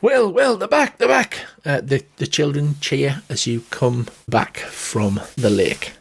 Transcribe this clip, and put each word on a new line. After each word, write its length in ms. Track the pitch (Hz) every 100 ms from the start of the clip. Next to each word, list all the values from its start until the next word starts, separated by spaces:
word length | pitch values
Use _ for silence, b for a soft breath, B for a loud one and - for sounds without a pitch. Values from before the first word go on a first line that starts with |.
Will, 320 | 214 269 220
Will, 240 | 185 269 226
the 100 | 196
back, 320 | 294 285 -
the 80 | -
back! 400 | 262 226 - - -
Uh, 160 | - 139
the, 220 | 117 139 - _
the 100 | 139
children 500 | - 147 143 147 147
cheer 420 | - 143 139 139 -
as 180 | 120 -
you 140 | 117 -
come 380 | - 123 120 117 - -
back 280 | 120 - -
from 640 | - - - 117 104 101 - -
the 140 | 120
lake. 420 | 101 87 - - -